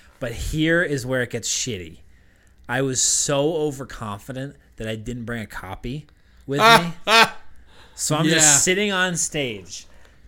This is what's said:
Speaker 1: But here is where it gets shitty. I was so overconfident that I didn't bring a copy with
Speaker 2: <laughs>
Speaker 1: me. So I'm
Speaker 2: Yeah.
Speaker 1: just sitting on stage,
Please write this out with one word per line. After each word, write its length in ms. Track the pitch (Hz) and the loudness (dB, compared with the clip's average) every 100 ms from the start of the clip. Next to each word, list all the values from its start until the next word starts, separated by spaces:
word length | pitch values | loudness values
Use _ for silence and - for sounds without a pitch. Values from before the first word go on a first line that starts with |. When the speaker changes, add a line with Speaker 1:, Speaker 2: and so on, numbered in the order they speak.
| - - | -20 -10
Speaker 1:
But 120 | 123 | -8
here 480 | 110 - 156 156 170 | -6 -4 0 2 2
is 220 | 160 143 120 | 2 -2 -2
where 160 | 131 | -2
it 80 | 120 | -2
gets 180 | 117 - | -4 -4
shitty. 500 | - - 101 82 85 - - _ _ _ - - | -4 -4 -6 -10 -16 -20 -20 _ _ _ -18 -6
I 140 | 123 | -2
was 200 | 135 127 | 0 0
so 540 | - - - 139 147 170 | 0 0 0 0 0 0
overconfident 1000 | 151 131 131 - 110 101 - 127 139 - - - | -2 -4 -10 -10 -10 -10 -10 -10 -10 -14 -20 -12
that 100 | 110 | -8
I 80 | 110 | -8
didn't 300 | 110 120 113 | -8 -8 -8
bring 160 | 117 | -8
a 60 | 104 | -8
copy 600 | - 92 95 120 147 - - - - - | -12 -12 -10 -8 -8 -12 -20 -20 -16 -4
with 140 | 139 | 4
Speaker 2:
<laughs> 480 | 220 226 170 - - | 8 8 4 -4 4
Speaker 1:
me. 60 | 226 220 - - - - - - - | 6 4 2 -14 -16 -20 -20 -20 -8
So 200 | - 151 | -2 0
I'm 100 | 156 | 2
Speaker 2:
Yeah. 100 | 160 | 6
Speaker 1:
just 280 | 151 143 | 6 6
sitting 280 | 160 185 208 | 4 2 0
on 240 | 190 185 170 | 0 0 -2
stage, 680 | - 156 131 104 90 - - - - - | -4 -4 -4 -6 -12 -18 -18 -20 -20 -20